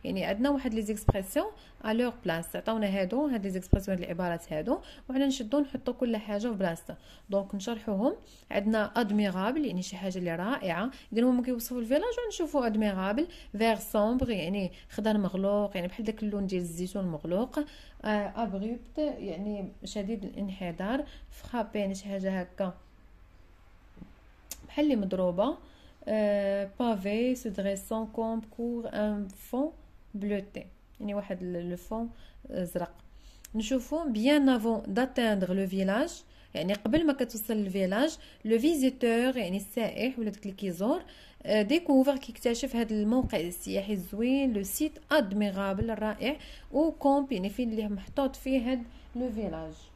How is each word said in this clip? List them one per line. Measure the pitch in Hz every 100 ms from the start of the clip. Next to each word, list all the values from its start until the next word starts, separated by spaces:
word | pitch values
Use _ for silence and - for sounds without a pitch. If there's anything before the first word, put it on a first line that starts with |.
يعني | 180 190 170
عندنا | 202 269
واحد | 277 262
لي | 220
زيكسبرسيون | 208 214 - 202 190 285 403 - - - 220
ا |
لور | 226 247 - 180
بلاص، | 165 170 -
عطاونا | - 220 208
هادو، | 196 185 240 294
هاد | 240
لي | 196
زيكسبرسيون، | 185 180 202 190 185
هاد |
العبارات | 180 175 180 170 -
هادو، | 156 165 330 - - -
وحنا | 262 277
نشدو | 262 214 285
نحطو | 277 - -
كل | 233 247 214
حاجه | 214 208 240
في |
بلاصتها. | 208 185 165 - - - - -
دونك | 196 196 202
نشرحوهم. | 196 226 226 196 254 440 - - -
عندنا | - 208 220 208 233
ادميرابل، | 220 208 208 180 202 302 269
يعني | 180
شي | 180 180
حاجه | 190 185
اللي | 175 165
رائعه. | 196 285 185 165 233 - -
اذا | 214
هما | 247 247
كيوصفوا | 247 240 - 247
الفيلاج | 226 285 466 466 466
ونشوفوا | 381 320 285 240
ادميرابل، | 214 214 190 190 220 349 - - 202
فير | 226 208
سومبر، | - 220 208 247 254
يعني | 202 160 202 180 - -
خضر | - 214 214
مغلوق، | 185 185 196 208 202 190
يعني | 180
بحال | - 220
داك | 214
اللون | 214 202 190
ديال | 185
الزيتون | 175 165 185 208
المغلوق. | 185 156 165 180 262 - 294 - - - 214
آه، | 214 202 214
ابروبت، | 220 190 214 240 - -
يعني | 302 - 202 165 208 208 190 -
شديد | 190 214 196 226
الانحدار. | 196 - 196 190 180 170 190 269 294 - -
فخابي، | - - 240 214 214
يعني | 196 190
شي | 202
حاجه | 196 190 190
هكا | 180 - 196 175 - - - - - - - - - - - - - - - - - - -
بحال | - 302
اللي | 240
مضروبه. | 190 190 180 175 233 339 - - - - -
آه، | 214 208 202 196 196 196 -
بافي | 240 208 190 214 247 247
سو | 220
دريسون | 190 196 196 - 220 220
كوم | 226 226 226
كور | 220 - 240 240 233
ان | - 214 208 196
فون | - - 247 302 - - - -
بلوتي، | 202 202 202 196 - - - - -
يعني | 208
واحد | 202 196 180
ال-، | 180 175 175
لو | 175
فون | - 220 233 - - - -
ازرق. | - 175 180 170 - - - - - - 220
نشوفو | 214 262 240 302 320
بيان | 214 240 302 269
افون | 247 226 220 214
داتاندر | 196 262 262 226 202 180
لو | 190 190
فيلاج، | 190 190 208 339 - - - - -
يعني | 190
قبل | 208 214 302 320
ما |
كتوصل | 277 240 220 -
للفيلاج، | 214 196 190 185 202 311 - - - 214
لو | 226
فيزيتور، | 285 320 262 262 240 226 254 254
يعني | 180 190
السائح | - - 220 - 247 254
ولا | 214
داك | 208
اللي | 202
كيزور، | 190 196 170 208 320 - - - -
آه، | - 214
ديكوفر، | 208 320 339 269 269 269
كيكتشف | - - 240 233 262 233
هاد | 220
الموقع | 214 208 247 247 196
السياحي | 170 175 190 190 196
الزوين، | 202 175 202 240 269 269
لو | 208
سيت | 196 - 302 - -
ادميرابل | 302 196 202 208 190 196 190 226
الرائع، | 214 214 214 247 302 - - -
او | 269 320
كومب، | 302 277 285 269
يعني | 208 196
فين | 202 240
اللي | 220 214
محطوط | 202 - - 269 269
فيه | 262 262 240
هاد | 262 233 - - 240
لو | 254
فيلاج. | 214 196 160 160 156 -